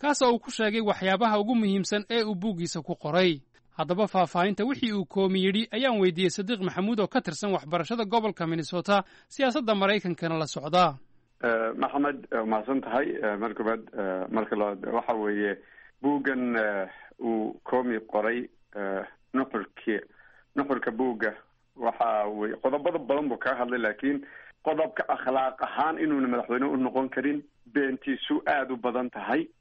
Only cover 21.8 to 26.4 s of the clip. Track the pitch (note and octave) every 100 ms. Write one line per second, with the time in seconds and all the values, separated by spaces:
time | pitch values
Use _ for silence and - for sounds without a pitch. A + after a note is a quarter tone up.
21.8 | A#2 - A#2 G#2+ G#2 G#2+ G#2+ - C3+ D3
22.8 | E3+ E3 A#2+ C#3 D3+ A#2 C3 B2+ A#2+ B2
23.8 | A2 G#2 C3+ C#3+ - - - - D#3 D#3
24.8 | D#3 - - C3 B2+ C3 C3 - B2+ -
25.8 | D3+ D#3+ D#3 C#3+ B2+ A#2+